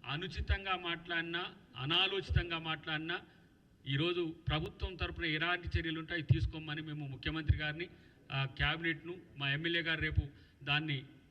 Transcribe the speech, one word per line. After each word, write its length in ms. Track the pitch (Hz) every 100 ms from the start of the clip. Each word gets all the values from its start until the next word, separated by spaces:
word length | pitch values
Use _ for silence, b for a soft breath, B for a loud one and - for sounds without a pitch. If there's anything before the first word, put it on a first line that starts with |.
అనుచితంగా 720 | - 143 185 - - 196 196 185
మాట్లాడినా, 760 | 175 170 170 170 170 170 196 - - -
అనాలోచితంగా 800 | 135 175 190 190 185 - 175 165
మాట్లాడినా, 640 | 160 156 160 156 160 180 - B B B - - -
ఈరోజు 500 | 139 170 175 165 160 -
ప్రభుత్వం 460 | 151 180 - 190
తరపున 300 | 180 175 170
ఎలాంటి 540 | 170 156 165 180 165 185
చర్యలు 220 | 160 160
ఉంటాయో 220 | 160 175
అవి 120 | 151
తీసుకోమని 480 | - - 160 156 151
మేము 260 | 156 151 143
ముఖ్యమంత్రి 500 | 127 156 156 151 147
గారిని, 300 | 151 151 180 B B B -
ఆ, 120 | 135
క్యాబినెట్ను, 680 | 135 - 143 160 165 156 165 180 - -
మా 160 | 139
ఎమ్మెల్యే 300 | 143 165 170
గారు 180 | 165 160
రేపు 200 | 156 - 143 B B B
దాన్ని 420 | 139 147 156 139 - - -